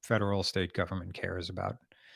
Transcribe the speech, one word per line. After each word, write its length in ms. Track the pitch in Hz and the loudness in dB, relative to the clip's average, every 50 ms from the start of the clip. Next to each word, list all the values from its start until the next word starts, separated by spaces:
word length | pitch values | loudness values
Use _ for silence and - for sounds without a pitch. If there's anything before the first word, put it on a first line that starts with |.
federal, 400 | - - 117 104 104 98 101 98 | 0 2 2 4 4 4 2 2
state 300 | 87 - - 104 90 85 | 2 2 2 2 0 2
government 420 | - - 90 - 95 92 87 90 90 | 0 0 0 0 -2 -4 -4 -6 -6
cares 360 | - - 92 90 90 85 87 | -6 -4 -4 -4 -4 -4 -6
about 280 | 92 90 95 95 - - _ _ - - - - - | -4 -4 -2 -4 -4 -6 _ _ -20 -20 -20 -20 -20